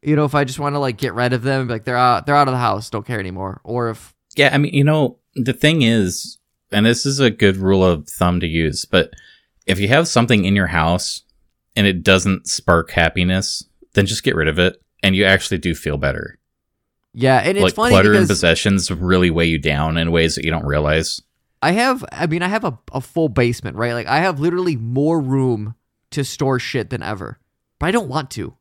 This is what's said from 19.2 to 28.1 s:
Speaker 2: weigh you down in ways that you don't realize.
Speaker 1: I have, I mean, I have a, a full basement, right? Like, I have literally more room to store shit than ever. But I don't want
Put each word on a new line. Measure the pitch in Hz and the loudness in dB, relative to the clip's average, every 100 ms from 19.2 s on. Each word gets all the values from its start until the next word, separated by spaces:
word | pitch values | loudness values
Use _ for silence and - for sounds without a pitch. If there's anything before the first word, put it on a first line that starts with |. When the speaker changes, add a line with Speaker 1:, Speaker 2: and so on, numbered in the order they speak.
| 90 | 4
Speaker 2:
weigh | 82 85 | 2 0
you | 80 | 0
down | 71 73 78 82 | 0 0 0 0
in | 82 | 0
ways | 85 82 - | 2 2 0
that | 78 | -4
you | |
don't | 80 73 | -2 -2
realize. | 71 76 78 80 - _ _ _ _ | 0 2 0 -2 -8 _ _ _ _
Speaker 1:
I | 151 | -2
have, | 190 247 254 - | 0 0 -2 -6
I | - 170 | -6 -4
mean, | 165 | -2
I | 180 | -2
have | 214 | -4
a, | 208 117 - | -4 -8 -10
a | 135 | -12
full | - - 156 | -8 -2 -2
basement, | 110 120 117 - 76 | 0 0 0 -8 -6
right? | 120 | -4
Like, | 120 95 | -4 -2
I | 135 | 0
have | 185 147 | 0 0
literally | 160 175 180 135 | -2 -2 -2 -4
more | 113 127 147 165 | -4 -2 0 0
room | 131 135 131 113 107 113 _ _ _ | 0 0 0 -2 -6 -12 _ _ _
to | 147 | -8
store | 135 - 135 131 | -8 -4 -2 -2
shit | - 131 104 | -4 -6 -6
than | - | -8
ever. | - 104 78 - _ _ _ _ | -8 -10 -12 -16 _ _ _ _
But | 156 | -2
I | |
don't | 226 | -2
want | 165 | -2